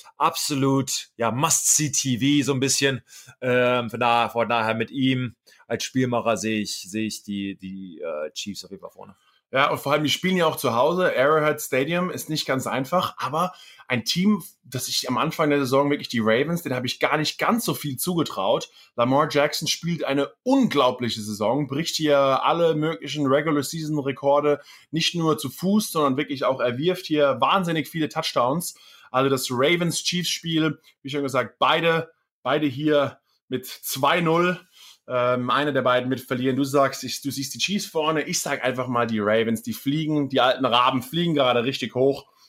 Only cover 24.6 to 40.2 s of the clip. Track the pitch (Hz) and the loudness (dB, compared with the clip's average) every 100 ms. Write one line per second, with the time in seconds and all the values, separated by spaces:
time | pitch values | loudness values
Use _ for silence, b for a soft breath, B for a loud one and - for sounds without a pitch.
24.6 | B B B 160 - 170 160 151 127 - | B B B -2 -2 0 2 0 -2 -4
25.6 | 180 208 - 165 143 131 151 135 123 131 | 2 2 2 0 2 0 -2 -2 0 0
26.6 | 120 120 175 180 - 151 139 123 143 190 | 0 0 0 -2 0 2 2 4 2 2
27.6 | 170 160 - 165 147 160 - 135 123 165 | 0 -2 -4 -4 -4 -4 -2 0 0 0
28.6 | - - B B B 127 135 131 - 123 | -4 -12 B B B 0 2 0 -2 0
29.6 | 147 175 170 - - 180 170 - 165 160 | 2 2 0 -2 -2 -2 -2 -6 -2 0
30.6 | 156 151 b b 131 143 139 127 110 - | 0 -2 b b -8 -4 -2 -2 -2 0
31.6 | 135 165 165 165 160 _ _ _ 127 151 | 2 2 2 0 -2 _ _ _ -2 0
32.6 | 147 127 151 147 139 - _ _ - 127 | 0 -2 2 2 2 -4 _ _ -8 -8
33.6 | - - - 135 135 175 165 170 180 175 | -8 -12 -10 0 2 2 2 2 2 -2
34.6 | - B B B - 123 123 123 123 127 | -8 B B B -4 0 2 0 0 0
35.6 | 147 135 123 127 127 120 - 123 131 127 | 0 0 2 2 0 -4 -4 -2 0 0
36.6 | 139 139 135 - 123 - 139 120 135 120 | 0 2 2 0 -10 -8 -8 -6 -8 -4
37.6 | 170 202 - 160 151 156 147 175 156 143 | -2 -2 -4 -2 0 0 -2 -4 -4 -2
38.6 | 127 123 123 120 117 110 104 113 113 110 | -2 -2 -2 0 0 0 2 2 2 -2
39.6 | 117 107 135 156 151 151 | -4 -6 -2 -2 0 0